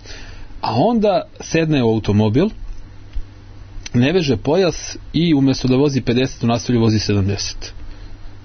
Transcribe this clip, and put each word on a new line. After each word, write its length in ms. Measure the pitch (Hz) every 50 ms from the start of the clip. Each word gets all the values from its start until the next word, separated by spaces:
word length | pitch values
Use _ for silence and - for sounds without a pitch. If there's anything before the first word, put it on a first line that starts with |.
| - - - - - - - - - - - -
a 140 | - - -
onda 480 | - 165 226 247 226 196 208 185 160 - - - -
sedne 420 | - - - 160 165 156 156 135 120
u 80 | 113
automobil, 580 | 110 110 104 - 101 104 107 107 107 139 190 220 - - - - - - - - - - - - - - - - - - - - - - - - - - - - -
ne 180 | 120 123 143 175
veže 240 | 190 165 139 120
pojas 600 | 98 - 139 151 190 190 165 147 - - - - - - - -
i 220 | 151 170 175 156
umesto 340 | 139 135 135 131 - - 127
da 80 | 127
vozi 240 | 127 143 147 135 127
pedeset, 440 | 113 - 113 123 131 131 - - -
u 20 |
nastavlju 340 | 117 117 120 - - 123 113
vozi 180 | 113 110 110 107
sedamdeset. 840 | - - 104 101 95 98 - - - - - - - - - - - - - - - - - - - - - - -